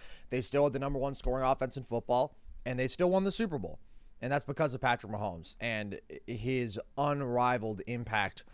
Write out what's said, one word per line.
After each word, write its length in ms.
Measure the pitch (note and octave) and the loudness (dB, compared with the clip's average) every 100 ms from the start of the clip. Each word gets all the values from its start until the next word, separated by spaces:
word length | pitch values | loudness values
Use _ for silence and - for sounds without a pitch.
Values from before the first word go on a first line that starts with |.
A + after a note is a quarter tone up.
| - - - | -12 -14 -4
they 100 | B2+ | -2
still 240 | A#2+ C#3 | 2 4
had 100 | D3 | 4
the 60 | B2+ | 4
number 180 | C#3 C#3 | -2 0
one 180 | C#3 C3+ | -2 0
scoring 280 | - B2+ | 0 2
offense 320 | C3 C3+ C3 C#3 | 4 4 0 -4
in 80 | |
football, 500 | B2 A#2 - B2 C#3+ - - - B2+ | -2 -2 2 2 2 -2 -16 -8 -4
and 140 | B2+ | 0
they 80 | C3 | 0
still 220 | - F3+ | 2 4
won 140 | F#3+ F#3+ | 4 2
the 60 | |
Super 260 | F#3+ A3 C#3+ | 0 0 -2
Bowl. 200 | E2+ - - - - - | -6 -10 -14 -18 -20 -8
And 100 | B2 | -2
that's 140 | C#3+ - | 0 0
because 280 | C#3+ D#3 | 0 0
of 60 | B2+ | 2
Patrick 320 | B2+ A#2+ G2+ | 0 0 -2
Mahomes 460 | G#2 G#2 E2+ D#2+ - | -4 -4 -4 -12 -6
and 400 | A#2 A2 G#2 F#2+ - - - | -4 -2 -4 -8 -10 -14 -8
his 540 | A2+ A#2+ C3 A#2+ G2 - - | -4 0 0 0 -4 -6 -2
unrivaled 840 | C#3+ C#3+ C3 A#2+ B2 B2 A2 G2+ - | 0 0 0 4 4 4 0 -4 -4
impact 580 | A#2+ A2+ A2 F#2+ - - | -6 -2 0 0 -4 -16